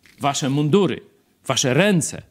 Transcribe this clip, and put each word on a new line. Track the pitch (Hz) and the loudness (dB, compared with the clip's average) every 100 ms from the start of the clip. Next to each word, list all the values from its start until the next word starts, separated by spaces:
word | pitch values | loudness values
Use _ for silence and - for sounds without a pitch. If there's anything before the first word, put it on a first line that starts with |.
| _ - | _ -6
wasze | 143 139 135 | -4 -2 -2
mundury, | 143 151 190 175 - - _ _ _ - | -2 2 2 2 -2 -12 _ _ _ -6
wasze | 123 131 | -2 0
ręce | 131 202 180 - - - | 2 2 2 0 -8 -16